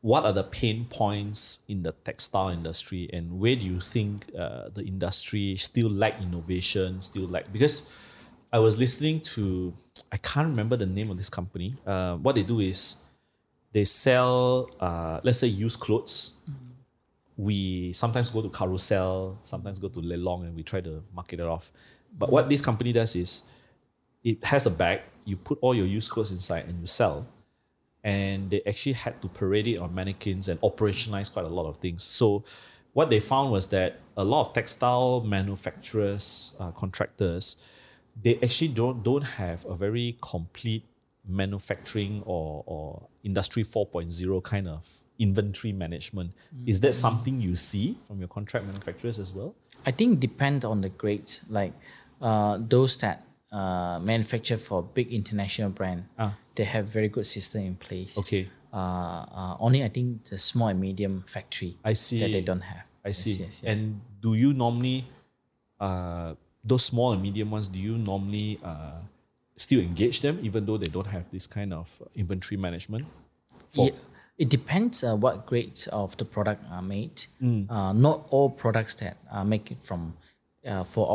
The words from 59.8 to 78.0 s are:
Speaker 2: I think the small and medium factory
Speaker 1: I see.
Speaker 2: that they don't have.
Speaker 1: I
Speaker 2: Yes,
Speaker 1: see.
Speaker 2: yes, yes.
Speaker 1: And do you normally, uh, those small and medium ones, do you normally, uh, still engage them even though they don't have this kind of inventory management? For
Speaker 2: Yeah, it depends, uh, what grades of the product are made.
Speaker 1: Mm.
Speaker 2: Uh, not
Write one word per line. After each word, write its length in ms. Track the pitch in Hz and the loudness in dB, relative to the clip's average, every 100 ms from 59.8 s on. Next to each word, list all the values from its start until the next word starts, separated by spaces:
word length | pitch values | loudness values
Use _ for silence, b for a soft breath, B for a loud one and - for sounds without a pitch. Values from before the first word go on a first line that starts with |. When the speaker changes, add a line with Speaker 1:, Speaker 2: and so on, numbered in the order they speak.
Speaker 2:
I 60 | 123 | 4
think 360 | 131 123 117 - | -2 -2 -4 -8
the 120 | 95 | 2
small 300 | - 123 113 | 2 4 2
and 100 | 92 | 2
medium 440 | 95 95 101 95 92 | 0 0 -2 -2 -6
factory 480 | - - - 90 85 | -10 -8 -8 -8 -4
Speaker 1:
I 100 | 107 | 0
see. 260 | 110 - 117 | 2 2 2
Speaker 2:
that 120 | 101 | 0
they 100 | 101 | 0
don't 200 | 92 90 | 0 -2
have. 220 | 92 - - _ | -4 -14 -16 _
Speaker 1:
I 60 | 101 | -4
Speaker 2:
Yes, 80 | 101 | 0
Speaker 1:
see. 100 | 110 | 0
Speaker 2:
yes, 80 | 95 | 0
yes. 240 | 87 - | -4 -6
Speaker 1:
And 380 | 120 107 107 104 - 98 | -2 0 0 -4 -12 -2
do 120 | 113 | 2
you 200 | 110 135 | 6 6
normally, 520 | 139 120 120 127 131 123 - _ _ _ _ _ _ | 4 2 2 0 -2 -6 -18 _ _ _ _ _ _
uh, 540 | 98 90 90 85 85 76 _ _ | -4 -2 -4 -6 -8 -12 _ _
those 200 | 107 127 - | 2 2 4
small 280 | 120 123 | 2 2
and 80 | 101 | 2
medium 300 | 98 101 107 | -2 -4 -4
ones, 180 | 107 98 | -4 -4
do 100 | 92 | -4
you 180 | 98 113 | -4 -2
normally, 640 | 104 98 98 104 107 104 | -2 -2 -2 -4 -4 -6
uh, 360 | 87 78 78 80 95 _ _ _ _ - | -10 -10 -12 -14 -16 _ _ _ _ -4
still 220 | - 131 | 4 4
engage 400 | 87 85 117 120 | 4 2 2 2
them 180 | 139 170 | 0 -2
even 240 | 113 104 101 | -2 -2 0
though 120 | 110 | 4
they 100 | 95 | 4
don't 160 | 90 98 | 4 -4
have 160 | 98 87 | -6 -8
this 160 | 92 - | -8 -8
kind 260 | - 101 | -6 -6
of 280 | 82 80 - - - | -6 -10 -16 -16 -4
inventory 420 | 90 95 - 101 | -2 -2 -4 -4
management? 480 | 92 85 - 110 151 - - _ _ - - | -4 -4 -6 -8 -8 -14 -20 _ _ -20 -6
For 160 | - 180 | 4 4
Speaker 2:
Yeah, 40 | - - B B - | 4 -18 B B 0
it 120 | 135 | 4
depends, 540 | 131 - 165 233 - | 4 4 2 4 4
uh, 120 | 123 107 | 4 4
what 300 | 123 98 - | 4 2 0
grades 420 | 120 - - - | 0 0 -4 -2
of 300 | 107 98 - | -2 -4 -4
the 80 | 104 | -6
product 380 | - 104 104 - | 0 0 -2 -6
are 100 | 90 | -8
made. 340 | 92 101 127 - - - | -6 -6 -4 -4 -4 0
Speaker 1:
Mm. 280 | 127 113 101 | 0 2 0
Speaker 2:
Uh, 240 | 110 95 | 0 2
not 340 | 104 | 6